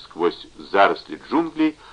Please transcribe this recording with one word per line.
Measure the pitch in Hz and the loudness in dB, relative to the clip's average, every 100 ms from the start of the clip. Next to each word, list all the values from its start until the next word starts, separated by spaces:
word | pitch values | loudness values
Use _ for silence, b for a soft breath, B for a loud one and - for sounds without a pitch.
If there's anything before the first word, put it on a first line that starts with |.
сквозь | - 80 85 - - - 76 | -16 -2 -2 -2 -18 -20 -4
заросли | 101 95 80 - 78 - | 2 4 2 -8 -14 -4
джунглей, | 139 165 151 156 151 B | -2 -2 -2 -2 -2 B